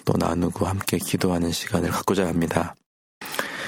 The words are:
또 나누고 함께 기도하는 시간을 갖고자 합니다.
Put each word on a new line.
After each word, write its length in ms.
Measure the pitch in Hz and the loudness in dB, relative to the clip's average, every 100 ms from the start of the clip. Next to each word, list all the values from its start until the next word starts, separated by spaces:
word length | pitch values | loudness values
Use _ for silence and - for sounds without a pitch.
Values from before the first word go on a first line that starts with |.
| - | 0
또 80 | 90 | 2
나누고 460 | 85 85 87 - | 2 2 0 0
함께 320 | 92 98 - 110 | -2 -2 -2 -2
기도하는 560 | - 92 95 87 85 | 0 0 2 2 0
시간을 380 | 85 - 90 80 | -2 -2 0 0
갖고자 360 | - - 98 90 | 0 0 2 2
합니다. 480 | 85 82 82 80 - _ _ _ - - - - - | 2 2 0 -2 -6 _ _ _ -16 -8 -6 -6 -6